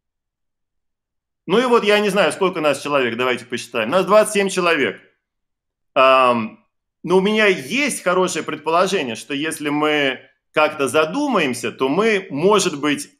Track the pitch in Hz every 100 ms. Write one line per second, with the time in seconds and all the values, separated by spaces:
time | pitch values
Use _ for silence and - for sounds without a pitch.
0 | _ _ _ _ _ _ _ _ _ _
1 | _ _ _ _ - 208 254 240 202 208
2 | 208 190 160 - 185 175 156 139 147 143
3 | 120 117 127 120 - 117 - 120 110 180
4 | 175 214 214 202 196 185 175 160 113 -
5 | - _ _ _ _ _ _ _ _ -
6 | 131 131 127 120 107 - _ _ _ _
7 | - 185 196 214 208 175 131 233 285 -
8 | 185 180 180 165 147 147 156 165 185 190
9 | 131 110 - 139 156 156 147 147 151 151
10 | 139 127 - _ _ 156 151 - 135 151
11 | 165 269 294 220 143 120 113 - 135 160
12 | 226 202 190 139 180 208 180 147 147 143
13 | -